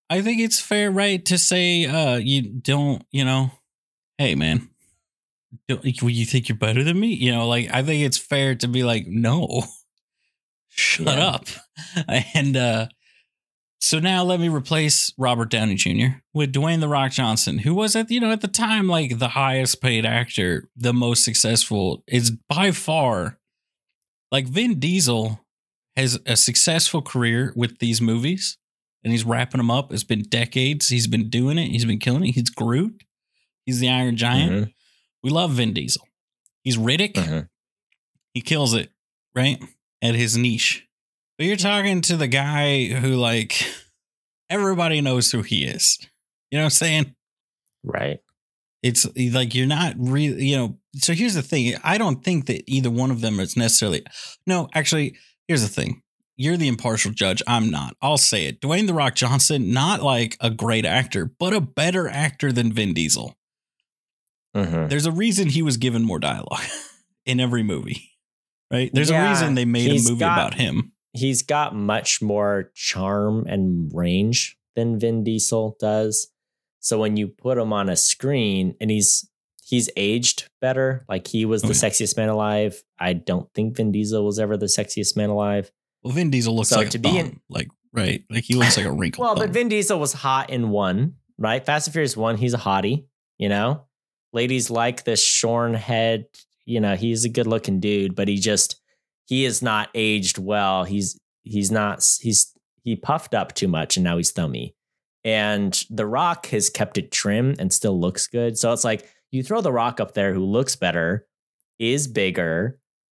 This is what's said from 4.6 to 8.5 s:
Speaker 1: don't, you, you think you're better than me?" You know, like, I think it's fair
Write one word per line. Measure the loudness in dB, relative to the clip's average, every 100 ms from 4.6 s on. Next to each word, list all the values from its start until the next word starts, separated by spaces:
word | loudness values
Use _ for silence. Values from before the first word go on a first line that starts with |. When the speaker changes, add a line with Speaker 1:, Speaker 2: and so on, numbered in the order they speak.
| -2 _ _ _ _ _ _ _ _ -18 -6
Speaker 1:
don't, | -4
you, | -2 0 0
you | 0 2
think | 0 0
you're | -2
better | 0 2
than | 2 2
me?" | 0
You | 2 0
know, | 2 2
like, | 0 0
I | -2
think | 0 0 2
it's | 0
fair | -2 0 0